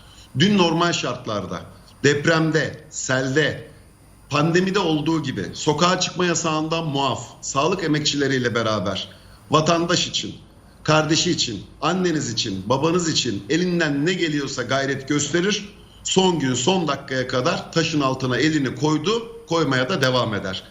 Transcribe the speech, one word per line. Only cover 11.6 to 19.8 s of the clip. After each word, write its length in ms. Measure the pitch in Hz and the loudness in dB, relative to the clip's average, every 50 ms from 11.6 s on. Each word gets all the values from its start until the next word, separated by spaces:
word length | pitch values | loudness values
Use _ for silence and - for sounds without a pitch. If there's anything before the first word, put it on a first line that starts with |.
| - - - - | -10 -14 -10 -4
anneniz 480 | 143 156 180 190 185 175 160 151 123 117 | -2 -2 0 2 0 0 0 0 -2 -4
için, 360 | 113 - - 110 95 95 92 107 | -4 -4 -4 -4 -4 -4 -2 -2
babanız 400 | 131 139 151 165 165 180 165 160 | 0 2 2 2 2 2 0 0
için 360 | 143 - - 120 101 101 101 - | 0 0 0 -2 -4 -4 -4 -2
elinden 560 | 147 170 180 180 175 170 165 151 143 139 143 | 0 0 0 0 0 0 0 0 0 0 0
ne 60 | 175 190 | 0 0
geliyorsa 480 | 180 175 160 151 147 139 123 - 127 | 0 0 -2 -2 -2 -4 -4 -4 -6
gayret 460 | 120 113 135 139 139 135 135 131 - - | -4 -2 0 0 0 -2 -4 -4 -2 -2
gösterir. 640 | 147 147 147 - - 175 175 208 202 - - - - - - - - - - | -2 0 0 0 0 0 0 0 -2 -2 -6 -10 -16 -20 -20 -20 -18 -10 -6
Son 340 | - - 185 190 185 175 151 | -2 2 4 4 4 2 2
gün, 160 | 135 131 127 | 0 0 0
son 340 | 117 - 185 190 180 165 143 | 0 2 2 2 2 0 0
dakikaya 400 | 139 135 - - 131 131 127 - | -2 -4 -4 -4 -4 -4 -2 -2
kadar 440 | 135 127 131 170 190 190 - - | -2 0 0 0 -2 -2 -4 -4
taşın 280 | - 165 160 156 156 147 | -2 0 0 0 0 0
altına 360 | 139 131 131 127 131 127 123 113 | 0 0 0 -2 -2 -2 0 2
elini 360 | 143 160 160 151 135 120 101 | 2 2 2 2 0 -2 -2
koydu, 580 | - 143 151 151 147 139 190 226 233 - - - - - - | -2 0 0 0 0 0 0 -2 -2 -4 -8 -14 -12 -6 -2
koymaya 400 | 165 170 156 139 131 127 | 0 0 2 2 2 0